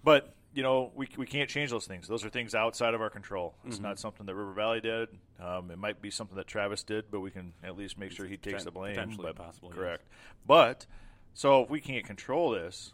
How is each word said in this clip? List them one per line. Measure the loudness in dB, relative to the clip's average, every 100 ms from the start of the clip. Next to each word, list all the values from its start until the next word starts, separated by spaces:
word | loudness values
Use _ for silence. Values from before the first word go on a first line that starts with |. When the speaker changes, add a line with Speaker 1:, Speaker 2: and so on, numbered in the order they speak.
Speaker 1:
But, | 10 8 6 -20 -8
you | 0
know, | 4 4 2
we, | -6 -8 -6
we | -4
can't | -2 -2
change | -2 -2
those | -2 -4
things. | -12 -6
Those | -6
are | -4
things | -6 -2
outside | 0 0 2 0
of | 2
our | -2
control. | -6 -8 -6 -6 -8
It's | -12 -8
Speaker 2:
Mm-hmm. |
Speaker 1:
not | -6 -6
something | -10 -10 -10
that |
River | -8 -6
Valley | -2 0 0
did. | -2 -4 -6 -10 -20 -14
Um, | -6 -6 -6
it | -6
might | -6 -6
be | -8
something | -8 -8 -10
that | -6
Travis | -4 -2 -4
did, | -4 -6 -4
but | -8
we | -8
can | -10 -14 -14
at | -12 -10
least | -12 -10
make | -10
Speaker 2:
It's | -10
Speaker 1:
sure | -10
he | -8
takes | -8 -8
Speaker 2:
poten-, |
Speaker 1:
the | -8
blame, | -8 -6
Speaker 2:
potentially | -6 -6 -8 -8
Speaker 1:
but | -10
Speaker 2:
possible, | -14 -16 -14
yes. | -6
Speaker 1:
correct. | -6 -6 -10 -20 -20 -12 8
But, | 10 10 6 -12 -18 -20 -20 -20
so | 0 8 8
if | 6
we | -2
can't | -4 -6
control | -6 -12 -2 2 2
this | 0 -4 -10 -16